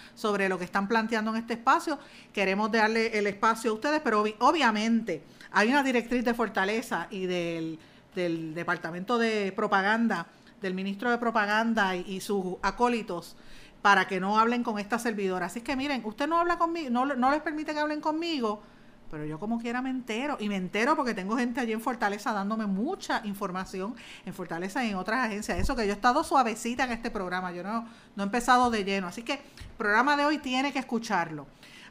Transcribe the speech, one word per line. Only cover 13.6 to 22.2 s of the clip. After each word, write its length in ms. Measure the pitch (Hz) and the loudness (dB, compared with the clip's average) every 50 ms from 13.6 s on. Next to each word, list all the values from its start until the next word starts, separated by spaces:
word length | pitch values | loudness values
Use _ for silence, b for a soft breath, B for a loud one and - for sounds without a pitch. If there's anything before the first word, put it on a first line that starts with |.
| B B B - | B B B 2
para 260 | - 202 202 185 185 | 6 6 6 6 4
que 140 | - 190 185 | 2 0 -2
no 180 | 185 196 214 220 | 0 2 4 4
hablen 240 | 226 233 247 240 240 | 4 4 2 0 0
con 160 | 240 214 208 | -2 -4 -4
esta 200 | 196 202 240 226 | -2 -2 -2 -2
servidora. 480 | 233 247 220 208 196 185 185 180 175 | 0 -2 -2 -2 -2 -2 -2 -2 -4
Así 140 | 175 - 240 | -4 -6 -6
que 140 | 233 - 277 | -4 -4 -2
miren, 260 | 262 269 294 277 240 - | -2 -2 -2 -2 -4 -4
usted 220 | 220 208 - 285 | -6 -4 -4 -2
no 120 | 302 330 339 | 0 2 2
habla 180 | 349 349 339 | 2 2 2
conmigo, 320 | 339 339 330 330 339 311 254 | 2 0 0 0 -2 -2 0
no, 160 | 233 247 262 | 0 2 2
no 240 | 285 277 247 247 269 | 0 2 2 4 4
les 120 | 285 311 | 4 2
permite 320 | 302 349 302 311 302 320 302 | 0 -2 -4 -4 -4 -4 -2
que 60 | 302 | 0
hablen 220 | 302 302 302 302 | 0 -2 -2 -2
conmigo, 640 | 294 311 302 320 339 339 320 269 233 208 208 214 B B B B B B B B B - | -2 -2 -2 0 -2 -2 0 0 0 0 -2 -4 B B B B B B B B B -10
pero 140 | 160 151 151 | -8 -8 -6
yo 140 | 151 156 156 | -6 -6 -6
como 200 | 208 214 233 233 | -4 -4 -4 -2
quiera 220 | 233 240 233 254 | -4 -4 -4 -4
me 80 | 262 262 | -4 -4
entero, 480 | 262 262 240 - 214 226 277 294 262 - | -4 -6 -6 -6 -4 -4 -4 -4 -4 -4
y 100 | 214 208 | -2 -2
me 60 | 202 | -2
entero 400 | 190 180 175 - 208 233 285 311 | -2 -4 -2 0 2 2 2 2
porque 180 | 311 277 240 214 | 2 0 -2 -2
tengo 240 | 196 185 196 226 | -4 -4 -2 -2
gente 220 | 269 240 247 233 277 | 0 0 -2 -2 -2
allí 100 | 240 226 | -2 -2
en 100 | 220 220 | -2 -2
Fortaleza 500 | 226 269 240 - 220 202 202 208 | -2 -4 -2 0 -2 -2 -2 -2